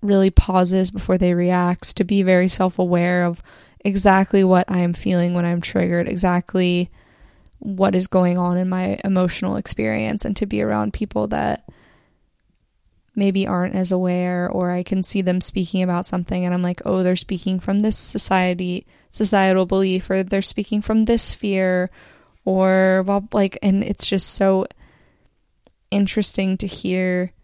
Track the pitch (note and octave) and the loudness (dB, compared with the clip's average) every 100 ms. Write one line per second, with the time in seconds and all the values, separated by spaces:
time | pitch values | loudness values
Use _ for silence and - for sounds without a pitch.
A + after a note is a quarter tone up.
0 | G3+ G3 F#3+ - - F#3 F3+ F#3+ F#3 G3 | 2 4 4 4 4 4 2 2 0 -4
1 | - F#3 F3+ F3 F3 F3+ F3+ F3+ - - | -2 0 2 2 2 2 0 0 -2 -2
2 | F3+ G3 F#3 F#3 F#3 - F#3 F#3 F3+ F3 | 0 2 4 4 2 0 -2 0 0 2
3 | F3 F3+ F3 E3+ - - - _ G3+ F#3+ | 2 0 0 -4 -12 -20 -20 _ -4 2
4 | G3 F#3+ F#3+ G3 F#3 F#3 - F3+ F3 F3 | 4 4 4 4 4 4 2 0 0 -2
5 | G3 F3+ F3 F3 E3+ F3 - F#3+ F3 F3 | -2 0 0 0 -2 -2 -2 -2 0 0
6 | - F3 F3+ F3 - F#3 F3+ F3 F3 - | -2 -2 0 0 0 0 2 0 -2 -8
7 | _ _ - _ _ - G#3 F#3 G3 F#3 | _ _ -20 _ _ -14 -8 -2 0 0
8 | F#3 F#3 F3+ F3+ F3+ F3+ F#3 F#3 F#3 - | 0 2 2 2 0 0 -2 -2 -2 -4
9 | G3 F#3 F3+ - F#3+ G3+ - - A2 G#3+ | -2 0 0 -2 -4 -4 -6 -4 -2 -2
10 | A2 G#3+ - G3+ G3+ G#3 G#3+ G#3+ G#3 - | -2 -4 -4 -4 -4 -2 -2 -2 -4 -4
11 | G#3 G#3+ G#3+ - G#3 - - - _ _ | -6 -4 -4 -2 -4 -4 -10 -20 _ _
12 | _ _ _ _ _ _ _ _ _ _ | _ _ _ _ _ _ _ _ _ _
13 | _ G#3 G3 F#3+ F#3+ F3+ F3+ F#3+ F#3 F#3 | _ -2 0 0 0 -2 -2 -2 -2 0
14 | F3+ F3+ F3+ F3+ F3 - F3+ F3+ F3 F#3+ | 0 -2 -2 -2 -2 -2 -2 -4 -2 -4
15 | F3+ G3+ F#3 F3+ - F#3+ E3+ F#3 F3+ F3 | -2 -2 -2 -2 -2 -4 -2 -2 -2 -2
16 | - F3+ E3+ F3+ F3+ F3+ F3+ F3+ - F#3+ | -4 -4 -4 -4 -2 -2 -2 -4 -2 0
17 | F3+ F#3 - F#3 F#3+ F#3 - G3+ G#3+ - | 0 0 -4 -6 -4 -4 -2 0 0 0
18 | - G#3+ - F#3+ F3+ F3+ F3+ F3+ - _ | -2 -2 0 0 0 -2 -4 -6 -10 _
19 | _ - G#3 G3+ F#3+ F#3+ F#3 F#3+ F#3+ F#3 | _ -4 0 2 4 2 2 2 2 0
20 | - F#3+ F#3 G3 - - G3+ G#3 - A3 | -2 -2 0 -2 -2 -4 -4 -4 0 2
21 | A3 A#3 - - G3+ F#3+ F#3 F#3 F#3 - | 2 2 0 -4 -2 0 0 0 -2 -8
22 | - _ _ _ F#3+ F#3 F#3+ F#3+ F#3+ F#3 | -20 _ _ _ -2 2 4 4 4 2
23 | F#3 G3+ G#3 G#3+ G3 - G3+ G3 G#3 - | 2 -2 0 0 0 0 0 2 0 -4
24 | - F#3+ - - G3 F#3+ - - - _ | -2 0 0 2 2 2 -2 -10 -20 _
25 | _ _ _ _ _ _ _ _ - G3+ | _ _ _ _ _ _ _ _ -4 0
26 | G3 A3 G3+ - F#3+ F#3+ G3 - F#3 F#3 | 0 0 -2 -2 -2 -2 -6 -6 -4 -2
27 | F#3 F3+ F3+ - | 0 -2 -4 -8